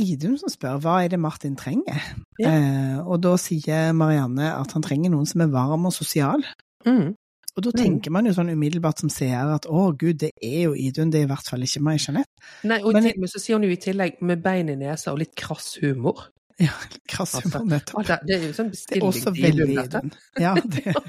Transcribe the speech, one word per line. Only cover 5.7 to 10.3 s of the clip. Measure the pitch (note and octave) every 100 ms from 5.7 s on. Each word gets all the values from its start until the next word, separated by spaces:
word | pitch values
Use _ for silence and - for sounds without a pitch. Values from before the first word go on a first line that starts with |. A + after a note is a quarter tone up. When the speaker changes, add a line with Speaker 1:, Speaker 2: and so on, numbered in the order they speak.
| D#3 F3+
Speaker 1:
og |
sosial. | - D3+ E3 C#3+ C#4+ C4+ - _ _ A#3
Speaker 2:
Mm. | B3 D#3 G#3+ _ _ - -
Speaker 1:
Og |
da | G#3+
Speaker 2:
Mm. | A#3
Speaker 1:
tenker | A3+ D3+ -
man | F3 A#3
jo |
sånn | F3+ F3
umiddelbart | D#3+ D3 E3 E3 D3+
som | D3+
seer | - C3+ B2 C#3+
at, | D3+ -
«Å, | D#3+ F#3+ C#3+
Gud, | D#3+ D#3+
det | D3+